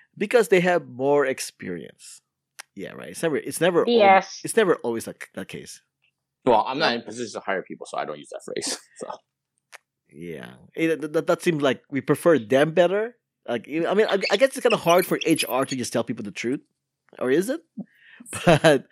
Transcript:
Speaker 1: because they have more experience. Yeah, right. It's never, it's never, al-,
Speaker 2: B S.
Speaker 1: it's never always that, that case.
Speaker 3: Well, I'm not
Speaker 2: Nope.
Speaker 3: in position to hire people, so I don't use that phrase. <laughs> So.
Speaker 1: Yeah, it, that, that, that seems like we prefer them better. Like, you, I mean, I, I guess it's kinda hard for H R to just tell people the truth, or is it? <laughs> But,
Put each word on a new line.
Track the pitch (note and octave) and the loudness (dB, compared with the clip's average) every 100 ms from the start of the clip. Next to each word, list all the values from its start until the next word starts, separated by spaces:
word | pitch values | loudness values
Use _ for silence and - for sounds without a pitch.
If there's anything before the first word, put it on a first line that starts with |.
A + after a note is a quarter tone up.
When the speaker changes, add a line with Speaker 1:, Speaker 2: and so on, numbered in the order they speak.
| _ - | _ -8
Speaker 1:
because | G#3 B3 G#3 | 0 2 4
they | F#3 | 4
have | F3 F3 C#3 | 4 0 -2
more | B2 C3+ D3 C3+ | -4 2 2 2
experience. | B2+ - - G2+ F2 C2+ _ - - _ _ _ - - | -2 -8 -12 -10 -10 -12 _ -20 -20 _ _ _ -20 -20
Yeah, | - - | -16 -14
right. | - - | -14 -16
It's | - | -6
never, | E3 C3+ | -2 -2
it's | - C3+ | -4 -2
never, | E3+ E3+ | 2 2
al-, | |
Speaker 2:
B | F#3 A#3+ | 4 6
S. | G3+ F#3+ F#3+ - | 8 6 4 -8
Speaker 1:
it's | - - | -4 2
never | G3 D3+ | 4 2
always | A#2+ A#2 | 0 -6
that, | G2+ - - | -6 -14 -16
that | - F#2+ | -14 -12
case. | D2+ C2+ - _ _ _ _ _ _ - | -14 -16 -20 _ _ _ _ _ _ 2
Speaker 3:
Well, | A2 A2+ | 2 2
I'm | C3 | -2
not | D#3 | -2
Speaker 2:
Nope. | A#2+ | -2
Speaker 3:
in | G#2 | -8
position | A2+ A2+ | -12 -12
to | G#2 | -10
hire | - F#2+ | -6 -6
people, | - E2 - | -6 -14 -12
so | - | -8
I | D2 | -8
don't | D2 | -10
use | C#2 | -14
that | - | -16
phrase. | - - - - | -12 -10 -8 -10
<laughs> | _ - | _ -18
So. | - - _ _ _ _ _ - _ _ _ | -16 -16 _ _ _ _ _ -20 _ _ _
Speaker 1:
Yeah, | D2 E2+ D2+ A#1+ B1 _ | -18 -14 -14 -16 -20 _
it, | - D#3+ D#3 | -4 -2 -2
that, | D3+ | -4
that, | D#3+ D#3 | -4 -2
that | E3+ | -2
seems | F3+ D#3+ | 0 0
like | C#3+ A#2 _ | 0 0 _
we | C#3 | -6
prefer | - C#3+ F3 D3+ | -2 0 4 2
them | G#2+ C3 D#3 | 4 2 2
better. | D#3+ F3 G3 A3+ - _ _ - | 2 2 2 -4 -10 _ _ -8
Like, | A#2+ - | -8 -6
you, | D3+ D#3+ | -4 -2
I | |
mean, | F#3+ A3 | 2 2
I, | G3+ - | 0 0
I | G3+ | 0
guess | C4+ C4+ | 0 2
it's | |
kinda | A#3+ G3+ | 0 0
hard | F3 F3 F3 | 4 4 4
for | E3 | 0
H | - D#3+ - | 0 0 0
R | B2 C3+ | -2 -2
to | C3+ | -4
just | A#2 | -4
tell | B2 | -4
people | A#2 A#2 | -4 -6
the | G#2 | -10
truth, | - A#2 C#3 _ _ _ _ _ - | -8 -6 -6 _ _ _ _ _ -6
or | B2 | 0
is | C#3+ G3 | 0 0
it? | E4 _ | -6 _
<laughs> | - - _ _ - - - | -18 -18 _ _ -20 -16 -2
But, | - D#3 D#3+ C#3 - | 4 4 6 4 0